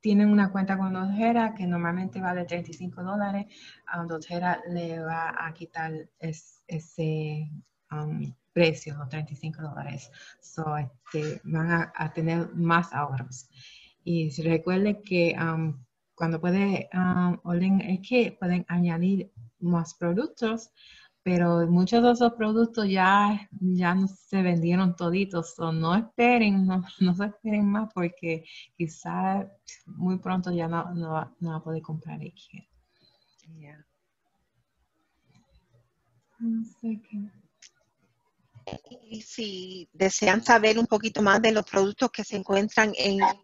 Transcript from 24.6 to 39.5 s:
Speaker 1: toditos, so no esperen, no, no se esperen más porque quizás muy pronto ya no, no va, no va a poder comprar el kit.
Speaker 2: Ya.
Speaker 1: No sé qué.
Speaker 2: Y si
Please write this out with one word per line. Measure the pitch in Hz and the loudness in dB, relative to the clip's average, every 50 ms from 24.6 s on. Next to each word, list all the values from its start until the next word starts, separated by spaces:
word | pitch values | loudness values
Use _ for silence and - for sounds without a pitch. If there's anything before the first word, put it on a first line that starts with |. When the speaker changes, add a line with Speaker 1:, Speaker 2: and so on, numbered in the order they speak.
| 165 170 175 180 190 185 175 | 2 2 2 4 2 2 0
Speaker 1:
toditos, | - 175 170 170 190 202 190 196 170 165 - - | 0 -2 0 0 0 0 0 -2 -6 -6 -6 -8
so | - 170 165 | -6 -4 -2
no | 160 160 160 165 175 | -2 0 0 2 2
esperen, | 208 226 226 _ - 240 240 247 240 226 208 196 196 190 | 2 0 -2 _ 2 2 4 4 4 4 4 4 2 2
no, | 185 185 185 180 - - - | 2 0 0 -2 -4 -2 0
no | 190 180 175 | 2 2 2
se | 180 202 | 0 -2
esperen | 208 202 _ _ 220 208 208 208 202 | -6 -6 _ _ -2 0 0 2 2
más | 202 214 220 220 _ | 0 0 -2 -4 _
porque | 185 175 170 175 - - 170 160 160 160 - - - - _ _ | -4 -4 -4 -4 -6 -6 -6 -6 -6 -8 -14 -20 -20 -20 _ _
quizás | _ 170 160 160 - - 165 175 180 185 190 190 202 196 196 - _ _ - - - _ | _ -6 -6 -6 -12 -10 -8 -4 -2 -2 0 0 -2 -4 -6 -14 _ _ -20 -20 -20 _
muy | - - - 175 180 185 | -20 -10 -4 -2 -2 -2
pronto | 185 - 180 185 185 180 180 | -2 -2 -2 -2 -2 -2 -2
ya | 175 170 165 | -2 -2 -2
no, | 165 170 165 165 175 175 | -2 -2 -4 -4 -4 -6
no | 170 170 160 | -6 -6 -4
va, | 160 156 156 - _ _ | -4 -4 -6 -6 _ _
no | 175 165 | -8 -6
va | 160 | -6
a | 160 - | -8 -8
poder | 165 160 160 160 | -6 -8 -8 -6
comprar | - 156 156 - 160 151 156 147 | -8 -10 -10 -10 -12 -12 -12 -12
el | 151 _ | -14 _
kit. | - - _ - - - _ _ _ _ _ _ _ _ _ _ _ _ _ _ _ _ 160 160 160 | -20 -20 _ -20 -20 -20 _ _ _ _ _ _ _ _ _ _ _ _ _ _ _ _ -20 -20 -20
Speaker 2:
Ya. | 151 143 151 151 151 _ _ _ _ _ _ _ _ _ _ _ _ _ _ _ _ _ _ _ _ _ _ _ _ _ _ _ _ _ _ _ _ _ _ _ _ _ _ _ _ _ _ _ _ _ _ _ _ _ _ _ | -20 -20 -20 -20 -20 _ _ _ _ _ _ _ _ _ _ _ _ _ _ _ _ _ _ _ _ _ _ _ _ _ _ _ _ _ _ _ _ _ _ _ _ _ _ _ _ _ _ _ _ _ _ _ _ _ _ _
Speaker 1:
No | 233 226 226 226 226 | -4 -2 -2 -2 -4
sé | 226 - _ - 226 220 208 - | -8 -12 _ -8 -8 -8 -8 -10
qué. | _ - 208 202 208 _ - _ _ _ _ - - _ _ _ _ _ _ _ _ _ _ _ _ _ _ _ _ _ - _ - - - _ - 247 240 240 220 | _ -10 -10 -10 -10 _ -20 _ _ _ _ -20 -20 _ _ _ _ _ _ _ _ _ _ _ _ _ _ _ _ _ -20 _ -16 -16 -16 _ -20 -20 -20 _ -18
Speaker 2:
Y | 220 220 | -16 -16
si | 214 - - - 226 208 | -16 -16 -10 -10 -8 -8